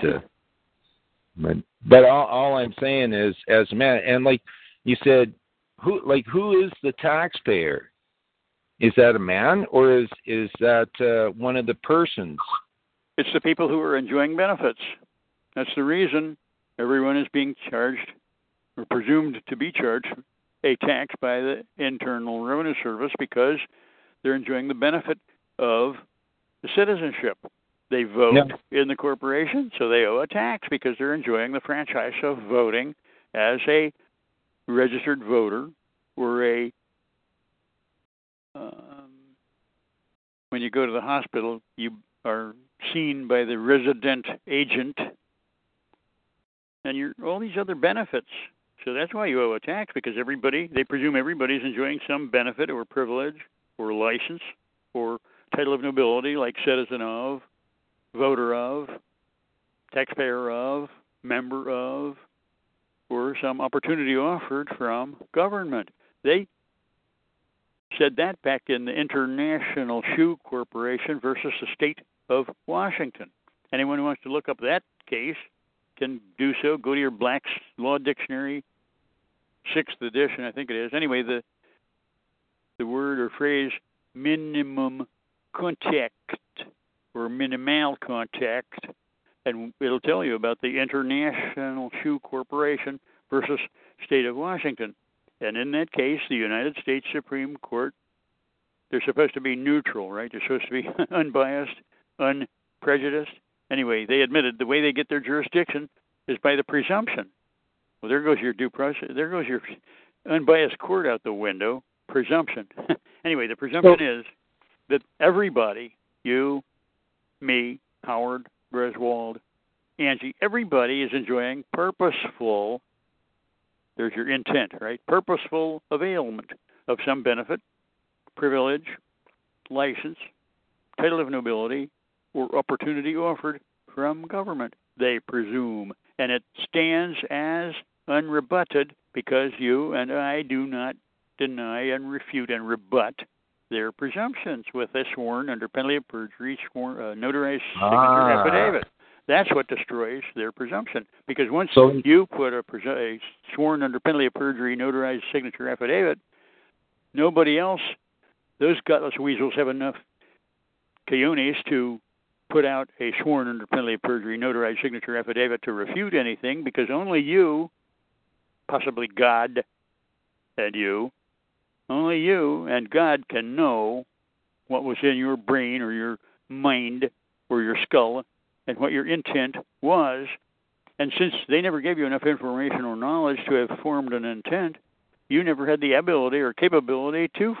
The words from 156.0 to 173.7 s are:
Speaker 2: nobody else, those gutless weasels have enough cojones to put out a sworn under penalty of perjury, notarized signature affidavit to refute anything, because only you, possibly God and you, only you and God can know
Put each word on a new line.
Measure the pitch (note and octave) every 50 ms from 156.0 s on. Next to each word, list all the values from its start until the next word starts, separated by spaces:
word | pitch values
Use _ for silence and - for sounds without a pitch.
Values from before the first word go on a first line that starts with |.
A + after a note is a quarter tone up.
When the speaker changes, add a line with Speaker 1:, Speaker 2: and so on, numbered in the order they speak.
| F#3 D#3+ D3 - _ _ _ _ _ _ _ _ _ _ _ _ _ _ _ _ _ _ -
Speaker 2:
nobody | C#3 D#3 F3 D#3+ E3 D#3+ D3+ D3
else, | D#3+ F3+ F#3+ F#3+ - - - - - _ _ _ _ _ _ _ _ _ _ _ -
those | C#3 E3 E3 - -
gutless | - D#3 D3 D3+ C#3 - -
weasels | C#3 C#3+ C3 G#2+ C3+ B2+ -
have | D3 C#3
enough | C3 C3 C3+ C3+ C3+ - - - _ _ _ _ _ _ _ _ _ _ _ _ _ _ _ _ _ _ _ _ -
cojones | C#3 C3 C3+ D#3+ D#3+ C#3+ C3+ C#3+ C#3+ - - -
to | D3 B2+ B2 A#2+ A#2 A2 - _ _ _ _ _ _ _ _ -
put | - D#3 C#3+
out | C#3 C3+ C3 C3 - _ -
a | B2 A#2 - -
sworn | - D#3 D3 C3+ B2
under | A#2+ A#2 A2+ G#2+
penalty | - - C3+ A#2+ A#2 A2+
of | -
perjury, | - B2+ B2 A2+ G2+ A2+ A2
notarized | A#2 B2 C3 A#2+ A#2+ A#2 A2+ A2 -
signature | - C3 A#2+ A2+ - B2 A#2+
affidavit | A#2 A2+ A#2 A2+ A#2+ B2+ A#2+ A#2+ - -
to | B2
refute | G#2+ G#2 G2+ G2+ - F#2+ G#2 G2+ -
anything, | C#3+ B2 A#2 A2 - B2+ B2+ C#3 D#3+ D3
because | C3 - C3+ A#2+ G#2+
only | C3+ E3 G3 F#3+ E3+ D3+
you, | C#3+ D3 F3 F#3+ F3+ D#3 D3+ D#3 E3 E3+ _ _ _ _ _ _ _ _ _ _ _ _ _ _ _ _ _ _ _
possibly | - C#3+ B2+ - C#3 A#2+ A#2+ A#2+
God | G#2+ G2 B2+ B2 B2 A#2 A#2 A#2+ B2 A#2+ B2 - - _ _ _ _ _ _ _ _ _ _ _ _ _ _ _ _ _
and | A#2+ G#2 G#2 G#2
you, | G#2+ G2+ G2 G2+ G#2+ A#2+ C3 - _ _ _ _ _ _ _ _ _ _ _ _ _ _ -
only | C3 D3 D#3+ E3 E3+ D#3+
you | D#3+ F#3 G3 F3+ D3+ C#3+ D3+ E3 E3
and | C3+ B2 B2 A2+ G2+
God | D3 D#3+ E3+ D#3 D3 C#3 A#2+
can | - A#2 A#2 A2+ A#2 C3
know | D#3 - C#4